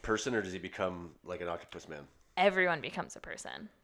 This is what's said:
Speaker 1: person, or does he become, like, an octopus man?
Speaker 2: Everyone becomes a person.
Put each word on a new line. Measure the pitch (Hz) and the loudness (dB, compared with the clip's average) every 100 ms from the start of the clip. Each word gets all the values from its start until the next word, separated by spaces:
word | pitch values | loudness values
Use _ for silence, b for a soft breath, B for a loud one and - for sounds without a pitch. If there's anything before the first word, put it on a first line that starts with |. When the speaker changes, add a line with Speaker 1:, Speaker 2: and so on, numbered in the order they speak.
Speaker 1:
person, | - 107 135 | 2 2 4
or | 117 | 0
does | 95 | 0
he | 92 | -4
become, | 90 - 95 90 85 73 | -6 -2 -2 -2 -10 -12
like, | - 90 | -8 -4
an | 87 | -4
octopus | 85 - 85 - | -4 -6 -14 -10
man? | 147 143 _ _ - | -12 -12 _ _ 6
Speaker 2:
Everyone | 196 185 180 165 | 6 8 4 4
becomes | 151 180 - - | -2 -4 -6 -10
a | |
person. | - - - - 214 _ | -12 -10 -10 -10 -12 _